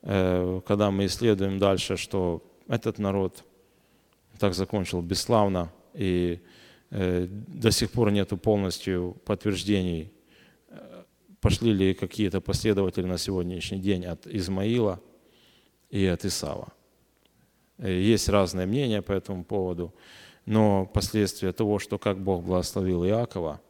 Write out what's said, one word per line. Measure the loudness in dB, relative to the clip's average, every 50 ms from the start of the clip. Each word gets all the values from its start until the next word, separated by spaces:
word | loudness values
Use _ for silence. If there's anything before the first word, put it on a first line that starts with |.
э, | -4 0 0 2 2 2 2 2 0 0 -2 -4 0
когда | 0 2 4 4 2
мы | 4 2 2
исследуем | 0 0 2 4 4 4 4 2 -2 0 2
дальше, | 4 4 4 2 0 -4 -4 -4
что | -4 -4 -2 -2 0 0 -2 -4 -8 -14 _ _ _ -4
этот | -4 -2 -2 -2 -4 -2
народ | -2 0 0 0 0 -2 -4 -8 -20 _ _ _ _ _ _ _ _ _ _ _ _ _ _ _ _ _ _ -2
так | 0 0 0
закончил | 0 -4 -2 0 -2 -2 -2 -2 -4
бесславно, | -2 -2 -2 -2 0 2 4 4 4 4 2 0 -2 -4 -10 -18 _ _ _
и, | -4 -2 0 2 2 2 0 -2 -4 -8 -20 -20 -20 -20 -20 -20 _ _ _
э, | -6 -2 -2 0 0 0 -2 -2
до | -6 -12 -14 -12 -12 0 2 2
сих | 4 4 0 -2
пор | 0 2 2 4
нету | 4 2 0 0 -4 -2
полностью | 2 2 2 2 2 -2 -4 -4 -4 -2 -2 -2 -2 -4 -6 -12 _
подтверждений, | -4 -4 -2 0 -2 -2 -2 0 0 0 0 2 0 -2 -4 -6 -10 -16 _ _ _ -20 -20 -20 -20 _ _ _ _
э, | -20 -20 -20 -20 -20 -20 -20 _ _ _ _ _ -20 _
пошли | 2 2 2 4 4 2 4
ли | 4 4 2 2
какие-то | 0 -4 -8 -2 -2 -2 0 0 -2
последователи | -2 -2 -4 0 2 2 2 2 2 0 0 -2 -4
на | -2 -2 -4
сегодняшний | -4 -2 -2 -2 -2 -4 -6 -8 -8 -6 -6 -4
день | -2 0 -2 0 -2
от | -6 -10 -10 -12 -8
Измаила | -6 -6 -4 -2 -2 -2 -2 0 0 2 0 0 -2 -4 -10 -20 _ _ _ _ _ _ _ _ _ _ _ _ _ _ _ _
и | -2 0 2
от | 2 0 0 -2
Исава. | -4 -4 -4 -4 -6 -6 -8 -10 -14 -16 _ _ _ _ _ _ _ _ _ _ _ _ _ _ _ _ _ _ _ _ _
Э, | -4 -2
есть | 0 2 4 4 4 4 4 2
разные | 4 4 2 2 0 -4 -2
мнения | 0 0 0 0 0 -2 -2
по | -2 -2
этому | -4 -4 -4 -6 -10 -10 -8
поводу, | _ -4 -2 -2 -2 -4 -4 -6 -8 -10 _ -20 -20 -20 -20 -20 -20 -20 _ _
но | 0 2 4 6 6 4 2 0
последствия | 0 -2 -2 -2 0 2 2 0 0 0 -4 -4 -4
того, | -2 0 0 0 0 0
что | -2 -4 -6 -2
как | 0 -2 -2 0
Бог | 0 0 0 0 0
благословил | 0 0 0 0 0 -2 -2 0 2 2 2 2
Иакова | 2 2 0 0 -2 -4 -6 -4 -4 -6 -8 _